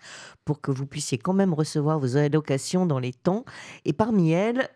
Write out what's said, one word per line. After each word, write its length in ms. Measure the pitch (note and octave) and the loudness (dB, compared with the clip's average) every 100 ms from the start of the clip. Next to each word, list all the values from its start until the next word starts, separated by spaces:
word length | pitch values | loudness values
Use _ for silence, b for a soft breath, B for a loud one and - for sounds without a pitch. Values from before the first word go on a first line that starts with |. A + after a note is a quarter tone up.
| B B B B | B B B B
pour 160 | - D3 | -6 -4
que 100 | - | -4
vous 160 | C3+ C#3 | -4 -6
puissiez 320 | D3+ - B2+ | -8 -4 -2
quand 140 | F3+ | 0
même 200 | F#3+ G3 | 2 2
recevoir 460 | D3+ D3+ D#3 D3 D#3 | 2 0 0 0 0
vos 180 | B2+ C#3 | 2 2
allocations 680 | D3 D3+ D3 C#3 - F3+ F3+ | 2 2 0 -2 0 0 2
dans 140 | C3 | 0
les 120 | B2 | -2
temps. 320 | - F3 G#3 - B B B | -2 -2 -2 -6 B B B
Et 80 | - | -4
parmi 380 | D3+ A3 G#3 D#3+ | 0 2 4 4
elles, 380 | E3+ A3 B3 - | 4 2 0 -4